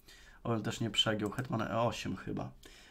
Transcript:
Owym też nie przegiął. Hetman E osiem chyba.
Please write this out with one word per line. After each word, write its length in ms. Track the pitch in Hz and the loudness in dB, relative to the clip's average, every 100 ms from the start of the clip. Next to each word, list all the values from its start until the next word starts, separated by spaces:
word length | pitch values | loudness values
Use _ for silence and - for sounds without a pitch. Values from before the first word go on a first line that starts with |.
| - - - - | -20 -20 -20 -8
Owym 200 | 117 113 | -2 0
też 180 | 107 - | 0 -2
nie 80 | 117 | 0
przegiął. 400 | - 113 107 104 | 4 4 4 0
Hetman 320 | - 127 117 | -2 -2 -2
E 180 | - 110 | 0 2
osiem 360 | 117 - - - | 2 2 -4 -4
chyba. 360 | - 101 123 - - - - | -4 -4 -6 -10 -20 -20 -20